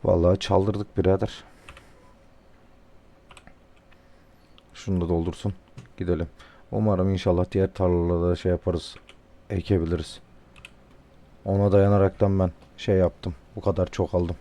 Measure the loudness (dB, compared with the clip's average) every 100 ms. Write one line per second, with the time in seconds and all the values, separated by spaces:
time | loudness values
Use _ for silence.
0 | 2 2 4 2 2 0 0 -4 -6 -2
1 | 0 0 -2 -8 -20 -20 -20 -20 -20 -20
2 | -20 -20 -20 -20 -20 -20 -20 -20 -20 -20
3 | -20 -20 _ -20 -20 -20 _ -20 _ -20
4 | _ -20 -20 -20 _ -20 _ -14 -4 -2
5 | 0 -2 -2 -6 -8 -8 -18 -20 -20 -10
6 | -4 -2 -4 -10 -20 -20 -8 -2 0 0
7 | 0 0 0 0 0 0 -2 0 0 2
8 | 0 0 0 0 0 -2 -2 -4 -6 -20
9 | -20 -20 _ -20 -8 -8 0 0 0 -4
10 | -6 -14 -20 -20 -20 -20 -20 -20 -20 -20
11 | -20 -20 -20 -12 -2 0 4 4 6 4
12 | 2 2 0 2 0 -2 -20 -10 0 2
13 | 2 -2 -12 -12 -16 -6 -4 -2 -4 -2
14 | -2 -2 -2 -6